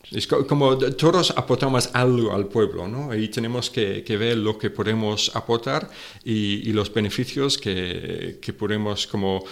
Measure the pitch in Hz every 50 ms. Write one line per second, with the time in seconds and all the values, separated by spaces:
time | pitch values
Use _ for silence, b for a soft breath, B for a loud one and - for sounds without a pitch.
0 | - - - 113 - - - - 139 - 151 143 139 135 131 131 131 120 - -
1 | 151 165 170 185 165 - - - 127 - 127 120 135 135 131 123 - - - 120
2 | 127 127 127 120 117 107 95 98 101 98 - 117 107 95 87 87 87 92 113 131
3 | 147 143 117 107 110 107 - 131 113 113 120 123 117 - - 123 110 98 98 101
4 | 98 - 110 101 110 117 120 117 110 107 107 107 - 107 104 - 104 107 110 113
5 | 110 104 107 101 - - - 113 - - 117 117 - 135 139 156 - - B B
6 | B B B B B - 113 107 104 101 101 104 - 113 107 107 104 101 - 113
7 | 104 101 - - 127 - - 143 139 139 131 - - 110 92 92 92 90 87 87
8 | 82 82 85 82 82 87 - - - - - - 107 98 107 107 107 104 101 98
9 | - - - 107 98 95 95 95 95 B